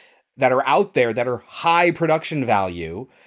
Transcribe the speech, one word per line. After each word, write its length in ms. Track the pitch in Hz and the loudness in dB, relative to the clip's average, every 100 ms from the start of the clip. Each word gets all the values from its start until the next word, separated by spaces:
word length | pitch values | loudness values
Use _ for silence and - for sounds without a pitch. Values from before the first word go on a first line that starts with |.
| _ _ _ - | _ _ _ -2
that 140 | 127 | 2
are 160 | 127 131 | 2 2
out 280 | 165 196 | 0 2
there 180 | 143 120 | 0 0
that 160 | 113 123 | 0 -4
are 160 | 117 - | -6 -10
high 460 | - 165 170 175 | -4 0 4 2
production 520 | 165 165 156 - 156 | 2 0 0 -2 -4
value, 640 | 120 104 95 87 80 92 131 _ | 0 0 0 -6 -10 -10 -14 _